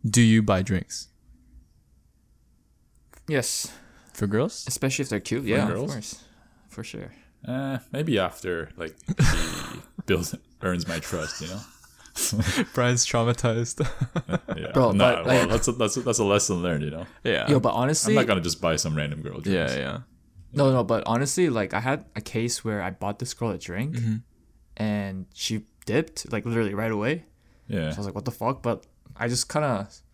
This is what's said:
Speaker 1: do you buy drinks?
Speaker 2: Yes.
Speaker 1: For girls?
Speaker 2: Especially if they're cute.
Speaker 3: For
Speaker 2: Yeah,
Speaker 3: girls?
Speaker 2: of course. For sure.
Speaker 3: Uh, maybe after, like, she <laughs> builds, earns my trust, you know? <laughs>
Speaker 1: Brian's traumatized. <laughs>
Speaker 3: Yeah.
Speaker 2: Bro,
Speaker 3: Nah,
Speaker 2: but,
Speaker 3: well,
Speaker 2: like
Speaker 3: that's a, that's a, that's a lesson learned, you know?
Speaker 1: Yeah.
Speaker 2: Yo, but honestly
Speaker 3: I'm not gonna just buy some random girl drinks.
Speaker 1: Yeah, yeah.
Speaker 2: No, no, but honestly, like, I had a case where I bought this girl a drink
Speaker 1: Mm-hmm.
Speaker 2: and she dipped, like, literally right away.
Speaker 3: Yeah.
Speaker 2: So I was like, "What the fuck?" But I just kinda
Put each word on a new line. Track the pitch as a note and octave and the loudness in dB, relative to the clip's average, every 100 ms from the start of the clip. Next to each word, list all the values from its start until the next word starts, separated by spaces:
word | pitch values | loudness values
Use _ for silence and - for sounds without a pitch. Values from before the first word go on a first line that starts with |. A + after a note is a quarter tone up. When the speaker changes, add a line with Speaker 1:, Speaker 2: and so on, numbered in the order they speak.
| A2+ | 4
Speaker 1:
do | A#2+ | 6
you | A2+ A2+ | 8 8
buy | G#2+ F#2+ | 6 2
drinks? | F#2+ F#2 - - - _ _ - _ - _ _ _ _ _ _ _ _ _ _ _ _ _ _ _ - - | 2 -2 -2 -12 -14 _ _ -20 _ -20 _ _ _ _ _ _ _ _ _ _ _ _ _ _ _ -18 -2
Speaker 2:
Yes. | D3 A#2 - - - - - - | 0 0 -4 -6 -12 -20 -20 -20
Speaker 1:
For | - G2+ | -4 0
girls? | G#2+ D#3 - - | 2 0 -2 -8
Speaker 2:
Especially | - C3+ C3 | -2 -2 -2
if | C3 | -2
they're | G#2 | -2
cute. | - A#2 | -2 -2
Speaker 3:
For | C#3 | 2
Speaker 2:
Yeah, | G2+ - | 2 2
Speaker 3:
girls? | F#2 | 0
Speaker 2:
of | A2 | -4
course. | A#2 G#2 - - _ - _ _ | -6 -10 -14 -20 _ -20 _ _
For | - | -14
sure. | - G#2+ F#2 - _ _ - | -12 -12 -14 -18 _ _ -8
Speaker 3:
Uh, | B2+ C3+ C3+ - | -6 -4 -6 -6
maybe | C3+ D#3+ A2 | -6 0 2
after, | F2+ - F#2 E2+ D#2 - | 2 -2 -6 -4 -6 -10
like, | E2 - - - | -12 -10 -8 4
she | C3+ - - - - - - | 6 6 0 -4 -10 -12 -16
<laughs> | - - | -14 0
builds, | F2+ E2+ - _ _ | 0 0 -8 _ _
earns | F#2 F2+ E2 | -2 -2 -2
my | E2 | -6
trust, | - F2 D#2 - | -4 -6 -6 -6
you | E2 | -8
know? | G2 - - - _ - - - G#2+ - - - | -10 -14 -20 -20 _ -14 -6 -2 0 0 0 -2
<laughs> | |
Speaker 1:
Brian's | - B2 B2 - | 2 2 2 2
traumatized. | A#2 A#2 B2 A#2+ A2+ A#2 - C#3+ | 2 2 2 2 0 -2 -2 -2
<laughs> | - C3 F3 - F#3 - - | -2 -4 -4 -4 -6 -4 -8
Speaker 3:
Yeah. | - | 0
Speaker 2:
Bro, | - A#2+ | 4 4
Speaker 3:
Nah, | G2 B2 E2+ | 6 6 4
Speaker 2:
but, | E2 | 4
Speaker 3:
well, | B2+ | 4
Speaker 2:
like | E2+ | 4
Speaker 3:
that's | A2+ - | 2 0
a, | |
that's | A#2+ A2 B2+ | 2 0 0
a, | |
that's | B2 A2 | 0 2
a | G2+ | 4
lesson | G2+ - F2+ | 4 4 0
learned, | F2 D#2 | 0 0
you | D2+ | -2
know? | D#2 F2 - | -6 -12 -6
Speaker 1:
Yeah. | - E2+ A#1 | 0 0 4
Speaker 2:
Yo, | C#3+ | 4
but | A2 | 4
honestly | - B2+ D#3+ G#3+ | 2 0 0 4
Speaker 3:
I'm | G#3+ | 2
not | - | 4
gonna | F#2+ | 0
just | E2+ D#2+ | 0 -2
buy | E2+ D#2+ | 0 0
some | E2 D2+ | 0 -2
random | D2 D2 | -2 -6
girl | D#2 - | -10 -8
drinks. | D#2+ F#2 C#2+ | -2 0 0
Speaker 1:
Yeah, | C2 | -2
yeah. | C#2 D2+ - - _ - - | -4 -8 -12 -20 _ -20 -8
Speaker 2:
No, | C#3+ C3+ | 2 4
no, | C3 | 4
but | G#2+ A2+ - | 2 0 2
honestly, | A#2 C#3 - F3 | 0 0 2 2
like, | A#2 G2 | 2 0
I | G2 | -2
had | B2 C#3+ - - | -2 -4 -6 -12
a | |
case | - A2 A#2+ - A2+ | -6 -4 -2 -4 -4
where | G#2 | -4
I | F2+ | -4
bought | F2+ G2+ G#2 | -4 -6 -6
this | B2+ | -8
girl | - A#2 | -4 -4
a | F#2 | -4
drink | - F2+ C#3 A#2+ | -6 -6 -4 -2
Speaker 1:
Mm-hmm. | A2+ A2 - _ _ _ _ - | -2 -2 -6 _ _ _ _ -6
Speaker 2:
and | G#2+ G#2 G2 F#2+ F#2 | -2 -2 -4 -8 -12
she | - - A2 - _ - | -8 -6 -6 -8 _ -2
dipped, | A#2 D#3+ - - | -2 -2 -8 -6
like, | A2 A#2 | -6 -2
literally | A#2 G#2+ | 0 0
right | G2+ A2+ | -2 -2
away. | G#2+ A2 E3 - _ _ _ - | -2 -2 -4 -8 _ _ _ -6
Speaker 3:
Yeah. | G2 D#2 | -4 -4
Speaker 2:
So | D#2+ | -4
I | |
was | G2+ | -6
like, | G2+ | -6
"What | A2 | -8
the | |
fuck?" | - A2+ C3+ | -4 -4 -2
But | A#2 A2 - _ - - | -2 -4 -6 _ -20 -6
I | A#2+ | -2
just | B2 - | -2 -2
kinda | D3+ D3 G#2+ G2+ - _ | 0 0 -2 -4 -12 _